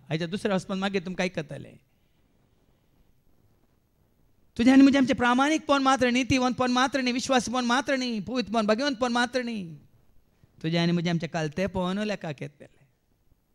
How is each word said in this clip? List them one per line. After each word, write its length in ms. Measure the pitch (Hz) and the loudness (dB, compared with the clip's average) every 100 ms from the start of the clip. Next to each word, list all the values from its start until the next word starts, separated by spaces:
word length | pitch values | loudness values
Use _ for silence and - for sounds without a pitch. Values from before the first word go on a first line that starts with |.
| - | -6
आयच्या 180 | 156 170 | -6 -4
दुसऱ्या 280 | 196 220 190 | -4 -2 -2
वचपान 220 | - 190 | -2 -6
मागीर 260 | 196 196 | -4 -4
तुमकां 200 | 180 180 | -6 -4
आयकतलें. 520 | 185 180 143 135 120 113 _ _ _ _ _ _ _ _ _ _ _ _ _ _ _ _ _ _ _ _ _ _ _ _ _ _ _ - | -4 -4 -10 -12 -14 -20 _ _ _ _ _ _ _ _ _ _ _ _ _ _ _ _ _ _ _ _ _ _ _ _ _ _ _ 2
तुजें 140 | 240 | 6
आनी 100 | 269 | 8
म्हजें 160 | 277 277 | 8 6
आमचें 180 | 262 262 | 2 2
प्रामाणीकपण 680 | 240 247 285 311 311 277 | 2 2 2 0 2 2
मात्र, 280 | 262 262 247 | 2 2 2
नितीवंतपण 600 | 240 247 262 254 247 254 | 0 0 0 0 0 0
मात्र 300 | 247 262 269 | 2 0 0
न्ही, 120 | 254 | -2
विश्वासीपण 520 | 254 - 262 220 254 | -4 0 0 0 -4
मात्र 320 | 247 247 285 269 | 0 0 0 -2
न्ही, 240 | 254 226 | -2 -6
पवित्रपण, 460 | 175 254 190 226 208 | -6 -4 -2 -2 2
भगवंतपण 460 | 214 294 240 247 | 2 0 -2 -2
मात्र 300 | 240 240 254 | 0 0 -2
न्ही. 340 | 240 226 175 147 - _ _ - _ _ _ _ | -4 -8 -10 -14 -20 _ _ -20 _ _ _ _
तुजें 180 | 160 170 | -2 0
आनी 120 | 170 | 2
म्हजें 180 | 175 170 | 2 0
आमचें 180 | 170 160 | -2 -4
कालतेपण 680 | 170 156 147 190 185 180 190 | -6 -6 -4 -4 -4 -4 -4
लेखाक 440 | 214 196 170 143 | -4 -6 -8 -10
येतलें. 260 | 143 - 117 _ _ _ _ _ _ _ _ | -12 -16 -20 _ _ _ _ _ _ _ _